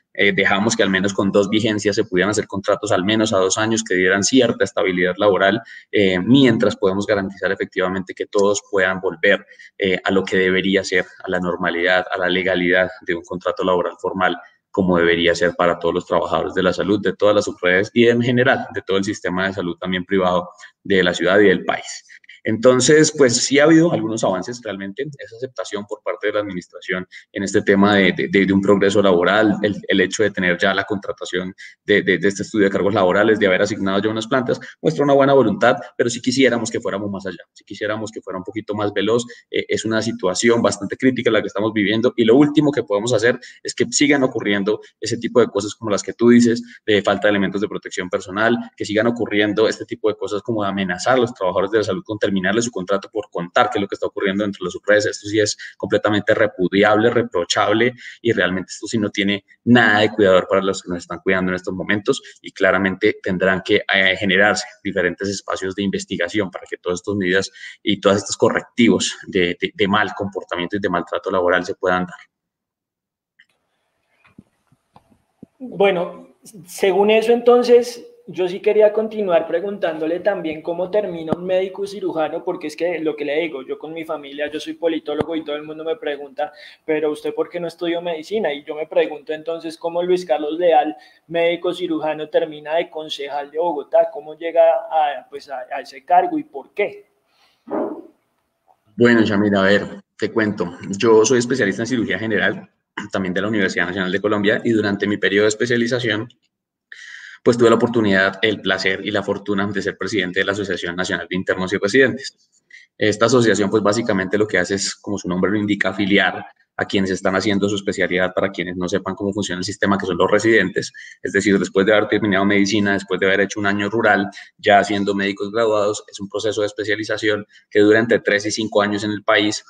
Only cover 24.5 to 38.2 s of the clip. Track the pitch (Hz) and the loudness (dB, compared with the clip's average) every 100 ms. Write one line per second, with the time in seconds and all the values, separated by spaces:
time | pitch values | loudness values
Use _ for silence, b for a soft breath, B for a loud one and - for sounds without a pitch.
24.5 | 120 107 98 98 98 147 135 104 113 131 | -10 -8 -8 -8 -8 -10 -12 -18 -12 -12
25.5 | - 92 104 104 - 101 87 104 104 104 | -10 -8 -8 -8 -10 -8 -4 -2 -2 -4
26.5 | 90 - 90 - 92 92 B B 104 95 | -6 -10 -14 -6 -6 -6 B B -6 -2
27.5 | 104 101 98 101 101 92 85 67 98 95 | 0 4 4 6 6 4 2 2 2 4
28.5 | 98 98 101 98 104 98 87 87 101 107 | 2 4 4 4 4 4 4 4 4 2
29.5 | 95 104 101 - 98 92 - 104 101 90 | 2 -2 -2 -2 2 2 2 -2 0 -2
30.5 | 85 98 95 98 98 - - 90 90 92 | 0 0 0 -2 -4 -6 -10 -6 -6 -6
31.5 | - B B - 101 90 90 98 98 82 | -10 B B 2 2 4 2 2 -2 -4
32.5 | 110 98 98 95 104 90 95 113 104 98 | 2 2 2 0 2 2 4 4 4 4
33.5 | 92 101 107 98 98 107 113 113 131 120 | 2 0 -2 -2 0 -2 -4 -2 -2 -2
34.5 | 127 B B 165 160 143 139 139 139 113 | -6 B B -4 0 2 4 6 6 4
35.5 | 98 117 127 B - 120 120 127 120 127 | 2 2 2 B -4 -4 -4 -2 2 2
36.5 | 117 110 110 98 95 104 98 95 90 - | 2 -4 -6 -4 -6 -6 -6 -8 -12 -16
37.5 | _ - 104 104 107 107 90 | _ -18 -8 -6 -4 -8 -12